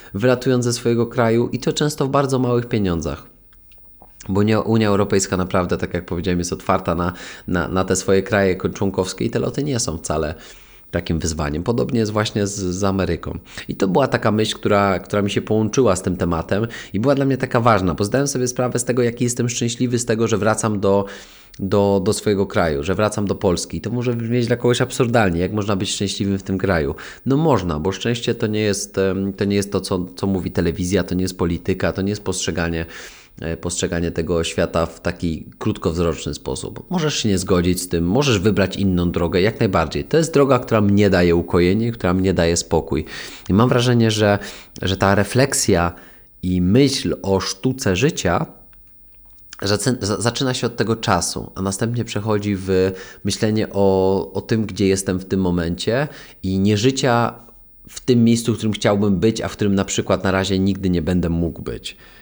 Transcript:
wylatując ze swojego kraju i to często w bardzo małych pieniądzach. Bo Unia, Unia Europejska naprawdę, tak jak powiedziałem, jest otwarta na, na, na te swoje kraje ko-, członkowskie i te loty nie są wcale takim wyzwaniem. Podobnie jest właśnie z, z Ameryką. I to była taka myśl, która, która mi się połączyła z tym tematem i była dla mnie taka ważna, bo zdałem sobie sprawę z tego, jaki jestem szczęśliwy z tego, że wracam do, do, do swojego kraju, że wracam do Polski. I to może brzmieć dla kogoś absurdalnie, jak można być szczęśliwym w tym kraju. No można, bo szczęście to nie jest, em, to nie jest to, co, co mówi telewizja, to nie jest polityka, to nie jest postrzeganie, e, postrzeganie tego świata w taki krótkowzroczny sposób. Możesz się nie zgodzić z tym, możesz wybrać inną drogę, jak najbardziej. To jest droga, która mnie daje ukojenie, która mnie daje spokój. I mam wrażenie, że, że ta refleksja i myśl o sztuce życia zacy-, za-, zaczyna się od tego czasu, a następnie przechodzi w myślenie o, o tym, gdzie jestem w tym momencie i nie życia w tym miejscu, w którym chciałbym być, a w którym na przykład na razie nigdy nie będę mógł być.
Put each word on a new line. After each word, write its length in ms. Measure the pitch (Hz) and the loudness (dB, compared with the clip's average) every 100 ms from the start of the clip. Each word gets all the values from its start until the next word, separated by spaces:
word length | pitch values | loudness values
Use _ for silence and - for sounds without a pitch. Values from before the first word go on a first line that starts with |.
| - | -10
wylatując 500 | 101 127 123 135 127 | -2 2 2 2 0
ze 80 | 120 | 0
swojego 340 | 117 120 117 117 | 0 0 2 0
kraju 420 | 127 113 113 120 | 2 2 2 2
i 100 | - | -2
to 140 | - | -2
często 340 | - 151 147 135 | 0 -2 0 0
w 40 | |
bardzo 280 | 139 139 131 | 0 2 2
małych 280 | 127 120 120 | 2 0 0
pieniądzach. 640 | 113 95 85 78 69 - _ _ _ _ _ _ _ - - - | 0 0 0 -4 -6 -12 _ _ _ _ _ _ _ -20 -14 -4
Bo 120 | 98 | 0
Unia, 200 | 104 110 | 2 2
Unia 280 | - 113 107 | 2 2 4
Europejska 480 | 101 101 98 - 92 | 2 2 0 0 -2
naprawdę, 400 | 90 95 90 87 | 0 0 0 -2
tak 180 | 95 | -2
jak 120 | 87 87 | -6 -4
powiedziałem, 320 | 87 90 90 | -4 -2 -2
jest 140 | 87 | -2
otwarta 420 | - - 95 92 | -4 0 0 0
na, 180 | 85 87 90 - - - | -2 -2 -4 -10 -14 -4
na, 200 | 87 76 | -2 0
na 160 | 92 | 0
te 120 | 95 92 | 0 0
swoje 260 | - 98 | 2 0
kraje 340 | 95 104 98 90 | 2 2 2 0
ko-, 120 | 95 | -4
członkowskie 560 | - 98 - - - | -2 -2 0 -2 -2
i 60 | 117 | -2
te 80 | 120 | -2
loty 260 | 131 135 | -2 -2
nie 160 | 147 120 | -2 -2
są 180 | - 80 | -4 -4
wcale 360 | - 78 76 80 - - - - _ | -4 -4 -4 -6 -14 -20 -20 -20 _
takim 280 | 87 87 82 | -6 -2 -2
wyzwaniem. 440 | 82 78 73 76 | -2 -2 -4 -2
Podobnie 380 | 85 117 - 120 | -2 -2 0 0
jest 120 | 107 | 0
właśnie 340 | 104 107 107 101 | 0 -2 -2 -2
z, 80 | |
z 300 | 98 90 90 | -2 -4 -2
Ameryką. 540 | 101 95 87 85 - - - - - | 0 0 0 -2 -6 -10 -12 -14 -10
I 80 | - | -2
to 120 | 196 | 0
była 200 | 160 131 | 2 2
taka 240 | 120 113 | 0 0
myśl, 240 | 107 107 - | 2 0 -2
która, 420 | 104 101 101 90 | 2 4 4 2
która 240 | - 104 | -2 -2
mi 80 | 101 | 0
się 120 | 98 | 0
połączyła 540 | - 110 110 139 117 90 | 0 0 2 4 4 2
z 60 | |
tym 140 | - 87 | 0 -2
tematem 500 | 90 82 - 98 117 - - | 0 -2 0 -2 -2 -6 -8
i 80 | 98 | -2
była 140 | 127 | 2
dla 100 | 135 | 2
mnie 120 | 139 131 | 2 0
taka 240 | 123 123 | 0 2
ważna, 340 | 120 104 90 | 4 4 2
bo 100 | 76 | 0
zdałem 240 | 101 127 143 | 0 0 0
sobie 200 | 131 123 | -2 -2
sprawę 300 | 127 127 123 | -2 -2 -2
z 60 | |
tego, 180 | - 123 | -2 0
jaki 220 | 120 117 | 0 0
jestem 240 | 120 117 120 | -2 0 -2
szczęśliwy 500 | - 117 - 123 120 | -2 -2 0 0 0
z 60 | |
tego, 240 | 113 110 113 | 0 0 2
że 100 | 104 | 2
wracam 420 | 104 107 113 104 | 2 2 0 0
do, 260 | 98 101 98 - - - - - | 2 2 0 -8 -18 -20 -20 -8
do, 420 | 98 104 101 98 | -2 2 4 2
do 80 | 95 | 2
swojego 340 | 101 - 98 98 | 0 0 0 0
kraju, 360 | 104 85 71 | 0 0 0
że 120 | 78 | -2
wracam 320 | 92 107 110 101 | 0 0 0 -2
do 80 | |
Polski. 420 | - 101 85 - 82 | 0 0 0 -2 -8
I 40 | |
to 100 | 104 | -4
może 240 | 120 123 | -4 -2
brzmieć 320 | 117 113 123 117 | -2 -2 0 0
dla 100 | 117 | 0
kogoś 240 | 123 120 | 2 2
absurdalnie, 600 | 127 - 123 120 101 85 | 0 0 2 2 2 2
jak 120 | 92 | 0
można 240 | 107 101 98 | -2 -2 -2
być 140 | 101 | -2
szczęśliwym 480 | - 98 - 101 98 | -2 -4 -2 -2 -2
w 40 | |
tym 160 | - 95 | -2 -2
kraju. 360 | 95 87 69 76 - - 120 | 0 0 0 -4 -12 -8 -2
No 100 | 135 | 2
można, 440 | 160 117 90 76 | 2 2 0 -2
bo 120 | 85 | -2
szczęście 420 | 95 117 120 120 | -4 -2 -2 -2
to 120 | 113 110 | -2 -2
nie 140 | 107 | 0
jest, 380 | 107 98 - - | 0 0 -4 -2
em, 340 | 95 95 98 | 0 0 -2
to 120 | 95 | -2
nie 120 | 101 101 | 0 0
jest 160 | 98 | 0
to, 80 | 98 | -2
co, 260 | 90 95 87 - | -2 -4 -4 -4
co 100 | 98 | -2
mówi 240 | 98 87 | -2 -2
telewizja, 540 | 98 87 80 90 95 | 0 0 0 0 0
to 100 | 87 | 0
nie 80 | 90 | -2
jest 160 | 92 - | -2 -2
polityka, 540 | 87 85 - 90 90 | -2 -2 -2 -2 -2
to 100 | 85 | -2
nie 80 | 95 | -4
jest 140 | 104 | -4
postrzeganie, 640 | - 90 - 82 85 82 82 - - - - - | -4 -4 -4 -2 -2 -4 -6 -12 -18 -20 -20 -12
e, 160 | 80 82 | -8 -6
postrzeganie 540 | 87 - 87 87 85 | -6 -4 -4 -2 -2
tego 340 | 80 82 85 | -2 -2 -2
świata 420 | 85 - 85 82 82 | -2 -2 -2 0 -2
w 140 | - | -4
taki 460 | - - 87 76 - - | -8 -4 -4 -4 -8 -6
krótkowzroczny 760 | 110 101 92 82 85 73 - | -4 -2 -2 0 0 -2 -6
sposób. 520 | 71 67 65 50 - - | -8 -8 -8 -8 -12 -6
Możesz 240 | 180 151 | -2 -2
się 140 | - 110 | -2 0
nie 100 | 95 | 0
zgodzić 440 | 92 92 87 90 | 2 2 2 0
z 60 | 90 | -2
tym, 180 | 85 87 | -2 0
możesz 320 | 113 147 104 | 2 2 2
wybrać 380 | 101 98 95 - | 2 2 0 0
inną 340 | 98 90 87 | 0 2 2
drogę, 300 | 87 85 90 | 0 0 2
jak 200 | 104 110 | 2 2
najbardziej. 440 | 113 98 78 76 | 0 2 0 -2
To 120 | 73 156 | 0 0
jest 180 | 165 | 2
droga, 240 | 143 135 123 | 4 4 2
która 220 | - 110 | 2 2
mnie 300 | 104 98 101 | 4 4 4
daje 260 | 92 90 85 | 4 4 4
ukojenie, 560 | 85 90 87 104 117 | 2 2 4 2 0
która 220 | 117 90 | -2 0
mnie 200 | 92 92 | 2 2
daje 220 | 90 85 85 | 2 2 0
spokój. 480 | - 80 - 71 80 - - - - | 0 -2 0 -4 -4 -10 -14 -10 0
I 60 | |
mam 140 | 95 120 | 4 4
wrażenie, 420 | 127 123 120 113 | 4 4 4 4
że, 280 | 104 104 101 - - - - | 4 2 2 -2 -16 -20 -6
że 140 | 92 95 | -4 2
ta 180 | 98 | 4
refleksja 800 | 101 101 123 139 - - 90 85 - - - _ _ | 4 2 2 2 2 2 2 2 -4 -16 -20 _ _
i 200 | 92 90 | -2 0
myśl 540 | 90 117 139 139 90 - | 4 4 4 2 -2 -2
o 180 | 95 95 | 0 0
sztuce 560 | - - 135 131 104 92 | 0 -4 -4 -2 0 2
życia 500 | 143 - 90 87 160 - - - _ _ _ _ _ _ _ - | 0 0 0 0 -2 -10 -20 -20 _ _ _ _ _ _ _ -8
zacy-, 340 | 101 101 131 123 | -2 0 0 -2
za-, 200 | 98 92 | -2 -2
zaczyna 340 | 113 120 131 | -2 -2 -2
się 120 | 123 120 | -2 -4
od 100 | 117 | -2
tego 200 | 110 113 | -2 -2
czasu, 560 | 113 90 - - - | 0 0 0 -6 -8
a 80 | - | -6
następnie 420 | 95 95 117 120 | -4 -2 -2 -2
przechodzi 520 | 110 104 107 104 104 98 | -4 -4 -2 0 0 -2
w 360 | 95 92 95 95 - - | 0 2 2 0 -10 -8
myślenie 420 | 101 - 107 110 98 | -6 -2 0 0 0
o, 600 | 98 98 95 95 95 80 | 2 4 4 4 2 0
o 80 | 98 | -2
tym, 260 | - 113 101 | 0 0 0
gdzie 200 | 95 98 | 0 2
jestem 320 | 95 101 92 | 2 0 -4
w 60 | |
tym 160 | 92 98 | -2 0
momencie 680 | 92 87 82 87 - 120 147 - - - | 2 0 0 -2 -2 -2 -2 -8 -20 -8
i 160 | 95 95 | -4 0
nie 180 | 98 104 | 2 4
życia 580 | 127 131 139 120 113 - - - _ _ - | 2 2 2 2 0 -4 -16 -20 _ _ -20
w 120 | - | -4
tym 240 | - 120 | 2 4
miejscu, 300 | 117 117 120 | 6 4 2
w 20 | 104 | -2
którym 160 | 110 | -2
chciałbym 440 | 104 113 101 104 92 | 0 0 2 2 2
być, 240 | 110 110 | 2 0
a 80 | - | -4
w 40 | |
którym 220 | - 104 | -2 0
na 100 | 98 | 2
przykład 400 | 98 - - 92 | 0 -2 0 0
na 60 | 98 | 2
razie 280 | 95 95 95 | 0 0 0
nigdy 320 | 95 95 95 | 0 0 0
nie 120 | 87 | 0
będę 260 | 80 90 85 | 0 0 0
mógł 340 | 85 85 - | 0 -2 -4
być. 340 | - 58 - - - - | -10 -10 -12 -16 -20 -20